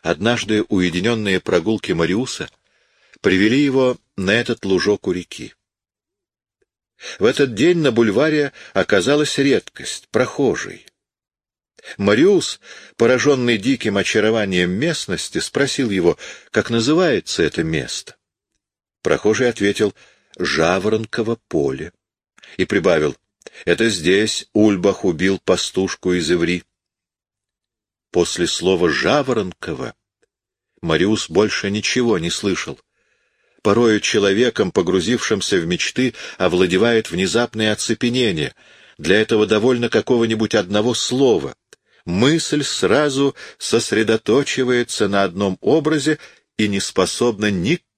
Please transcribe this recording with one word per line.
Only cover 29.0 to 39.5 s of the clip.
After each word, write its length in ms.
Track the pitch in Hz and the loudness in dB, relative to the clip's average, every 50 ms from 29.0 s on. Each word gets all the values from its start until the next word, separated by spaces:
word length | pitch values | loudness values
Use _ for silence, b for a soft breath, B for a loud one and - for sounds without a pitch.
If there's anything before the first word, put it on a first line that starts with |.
| - 87 120 147 139 131 127 110 101 92 85 _ - - 156 127 131 117 - _ _ _ _ _ _ _ _ _ _ _ _ _ _ _ _ _ | 0 0 0 0 0 0 -2 -2 -4 -6 -10 _ -10 -10 -8 -8 -8 -12 -12 _ _ _ _ _ _ _ _ _ _ _ _ _ _ _ _ _
Мариус 480 | - 82 80 76 85 101 110 107 - - | -4 -2 0 2 2 2 0 -2 -4 -2
больше 400 | 80 90 107 104 - - - 101 | 0 2 2 2 0 -4 -4 -4
ничего 480 | 101 107 101 - - 127 123 117 110 90 | -4 -4 -4 -2 -2 0 0 0 0 0
не 120 | 80 85 | -2 -4
слышал. 500 | - - - 101 92 - - - 69 _ _ _ _ _ _ _ _ _ _ _ _ _ _ _ _ _ | -6 -4 -2 -2 -2 -2 -6 -10 -12 _ _ _ _ _ _ _ _ _ _ _ _ _ _ _ _ _
Порою 380 | _ 107 101 113 120 117 107 104 | _ 2 2 4 4 4 2 2
человеком, 720 | - - - 107 101 98 98 104 123 123 - - 107 90 | 0 0 0 2 2 2 2 2 2 0 2 0 -2 0
погрузившимся 840 | - - 90 85 90 95 82 95 123 117 - - 113 98 - - 104 92 | 0 0 0 2 0 0 0 0 -2 -2 -2 -2 -2 -2 -2 -2 -2 -2
в 80 | 82 | 0
мечты, 480 | 82 90 87 - - - - 127 127 B B B B B B | -2 -4 -4 -4 -6 -4 -2 -2 -2 B B B B B B
овладевает 760 | 90 90 82 90 95 90 87 92 107 120 117 113 110 - | -2 0 2 2 2 2 2 2 2 4 2 0 0 -2
внезапное 600 | 82 87 95 92 - 113 120 117 - 110 110 107 | -4 -2 -2 0 0 0 -2 -2 -2 -2 -2 -2
оцепенение. 840 | 107 - - - 117 - - 120 117 127 127 110 90 78 73 65 b b b b b b b b b b | -2 -4 -2 -4 -4 -2 -2 -2 0 0 0 0 0 -2 -4 -6 b b b b b b b b b b
Для 220 | 76 80 95 107 | 0 2 2 2
этого 280 | 110 - 117 107 107 | 4 2 2 2 4
довольно 420 | 95 | 4